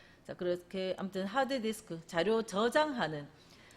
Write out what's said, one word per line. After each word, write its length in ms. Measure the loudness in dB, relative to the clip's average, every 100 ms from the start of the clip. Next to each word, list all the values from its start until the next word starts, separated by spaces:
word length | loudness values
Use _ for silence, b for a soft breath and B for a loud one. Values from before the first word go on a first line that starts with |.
| B B -14
자, 80 |
그렇게 640 | -4 -2 -2 -4 -4 -4 -2
아무튼 280 | -4 -2 0
하드디스크, 760 | 2 2 0 -2 -4 -8 -12 -4
자료 340 | 0 2 2
저장하는, 880 | 2 0 4 4 4 2 -2 -2 -8 B B B B